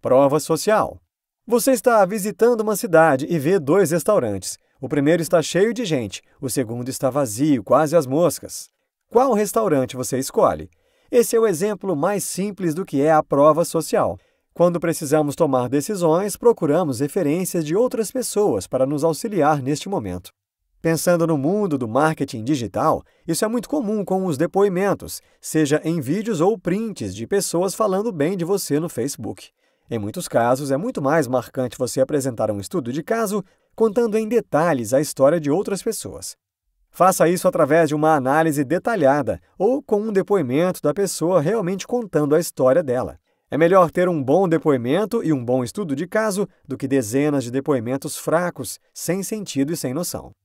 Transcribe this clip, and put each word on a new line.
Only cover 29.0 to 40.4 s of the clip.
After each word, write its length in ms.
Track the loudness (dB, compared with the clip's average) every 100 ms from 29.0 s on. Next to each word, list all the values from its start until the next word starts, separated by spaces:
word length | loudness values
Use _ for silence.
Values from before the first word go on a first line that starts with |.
| -6 -6 -10 -12 -18 _ _ _ _
Em 80 | -8
muitos 300 | -6 -8 -4
casos, 420 | 0 2 0 -2
é 60 | -4
muito 240 | -4 -4
mais 260 | 0 0 0
marcante 520 | -2 -4 -6 -6 -4
você 240 | -4 -2
apresentar 480 | 0 0 -2 -2 -2
um 80 | -4
estudo 340 | -6 -6 -6
de 100 | -8
caso, 400 | -4 -2 -2 -4 -8 _ _ -2
contando 400 | 0 2 0 0
em 120 | 0
detalhes 680 | -2 0 0 2 0 2
a 60 | 0
história 400 | 0 2 4 4
de 100 | 0
outras 320 | -2 -2 -6
pessoas. 540 | -6 -8 -10 -12 -16 -18 _ _ _ _ _
Faça 380 | 2 2 4 2
isso 200 | 4 0
através 400 | 2 4 4 4
de 60 |
uma 200 | 2 4
análise 480 | 4 2 2 2 0
detalhada 800 | 0 -2 0 2 4 2 0 -6 _ _
ou 240 | 0 0
com 180 | 0 -2
um 120 | 0
depoimento 680 | -2 2 0